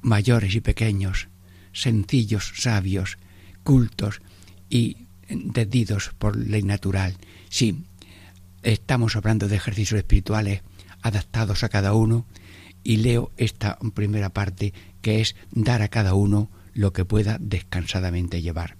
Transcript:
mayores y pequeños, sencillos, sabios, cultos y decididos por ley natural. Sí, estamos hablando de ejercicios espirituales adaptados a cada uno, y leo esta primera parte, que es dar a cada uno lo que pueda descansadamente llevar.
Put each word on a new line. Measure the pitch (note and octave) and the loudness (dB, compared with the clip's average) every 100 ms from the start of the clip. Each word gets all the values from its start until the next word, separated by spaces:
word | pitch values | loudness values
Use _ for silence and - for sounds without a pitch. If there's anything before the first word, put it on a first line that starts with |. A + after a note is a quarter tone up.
mayores | - G#2 G2+ A#2+ G#2 | 2 2 4 2 2
y | G#2 | -2
pequeños, | A2 - A2 G2+ G2 F#2 - - - - - | -2 0 0 0 -2 -4 -6 -18 -20 -20 -18
sencillos, | - - A2 F#2 C3+ G#2+ G#2+ - - | -6 0 0 0 0 0 -2 -4 -6
sabios, | B2 G#2+ F#2+ F#2+ F#2 - - - - - | -2 0 0 -2 -4 -8 -20 -20 -20 -14
cultos | - C3+ A#2 - G#2 - - - - - - | 2 4 4 -2 -6 -6 -14 -20 -20 -20 -2
y | B2 A#2 - - - - | 0 0 -4 -18 -20 -10
decididos | - - B2 G#2+ B2 A2 G2+ - - | -8 -4 -2 0 0 0 -2 -4 -2
por | G#2 G#2 | -2 -2
ley | A2+ G#2+ | -2 -2
natural. | G2 G2+ G2 F#2+ F#2+ F2+ - - - | 0 -2 -2 -2 -2 -6 -14 -20 -10
Sí, | - A2+ G2+ - - - - - - - - | 0 0 0 -8 -20 -20 -20 -20 -20 -20 -6
estamos | G2 G#2+ - C3 A#2 A2 | -2 -2 0 0 2 0
hablando | G#2+ A2+ G2+ | 0 2 2
de | G#2 | 0
ejercicios | - G2+ G#2+ G#2+ | -2 -4 -2 -2
espirituales | - - - G#2+ G#2 G2 - - - - | 4 2 4 -2 0 -4 -6 -20 -20 -6
adaptados | A#2 G#2 - A2+ A2 G#2 | -4 -2 -4 -2 0 0
a | A#2 | 0
cada | G2+ G2 | 2 2
uno, | G#2+ A2 A#2 A#2 - - - - - | 4 4 2 0 -14 -20 -20 -20 -12
y | - A2 | 0 2
leo | A2+ A#2 G#2+ - | 4 2 0 -2
esta | A2+ - G#2+ - A2+ | -2 0 -4 -4 -6
primera | - G#2 G#2 G2 | -2 -2 0 -2
parte, | F#2 G2 F#2+ G#2 - - - | -4 -4 -2 -6 -6 -20 -8
que | - G#2+ | -2 0
es | A2 - - | 0 -4 -8
dar | - A2 A#2+ | -2 2 2
a | G#2 | 2
cada | A2+ G2+ | 0 2
uno | F#2+ G2+ G#2 G#2 - - | 4 4 2 0 -6 -14
lo | - G2+ | -2 0
que | F#2 F2+ | 0 0
pueda | G#2+ G#2 A2 | 2 0 -2
descansadamente | G#2+ F#2+ - - D#2 F#2+ F#2 F2 F2 F2 | -4 -4 -4 -6 -4 -2 -2 -2 -2 -4
llevar. | E2+ E2 E2+ - | -4 -6 -8 -12